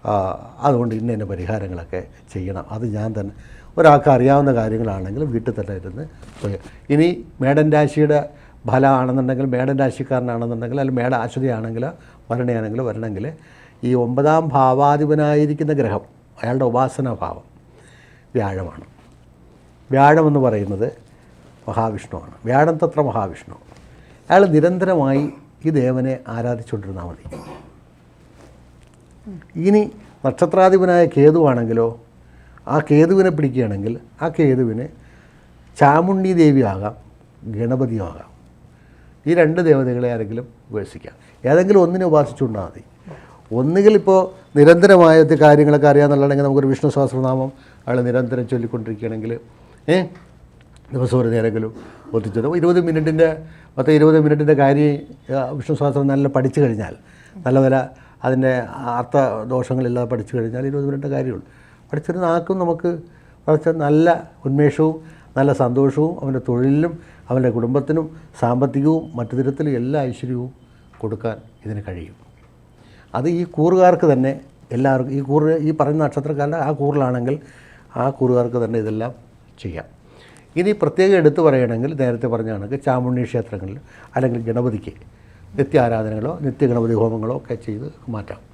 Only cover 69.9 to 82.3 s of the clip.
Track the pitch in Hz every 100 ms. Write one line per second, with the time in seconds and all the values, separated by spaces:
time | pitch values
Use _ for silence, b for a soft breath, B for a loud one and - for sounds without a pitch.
69.9 | 147 131 117 127 123 127 - b b b
70.9 | - 110 104 117 107 - _ 107 104 101
71.9 | 87 80 - - _ _ _ _ _ b
72.9 | b b 113 147 170 175 - 165 185 180
73.9 | 170 160 127 131 135 - _ - 123 135
74.9 | 131 127 139 135 147 151 160 151 156 147
75.9 | 151 147 147 147 147 147 165 143 147 143
76.9 | 143 131 127 120 151 B B B B B
77.9 | - 131 135 127 123 120 120 110 113 107
78.9 | 107 117 123 - _ _ _ - 82 -
79.9 | _ b b b b b 160 185 208 156
80.9 | - 190 190 151 143 160 131 123 113 135
81.9 | 151 127 117 127